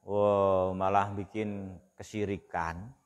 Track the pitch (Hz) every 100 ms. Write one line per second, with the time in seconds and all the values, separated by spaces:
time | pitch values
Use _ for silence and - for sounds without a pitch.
0 | 95 104 104 101 98 95 92 92 95 101
1 | 101 101 95 107 107 101 95 90 _ -
2 | 104 110 101 98 _ 87 82 85 113 139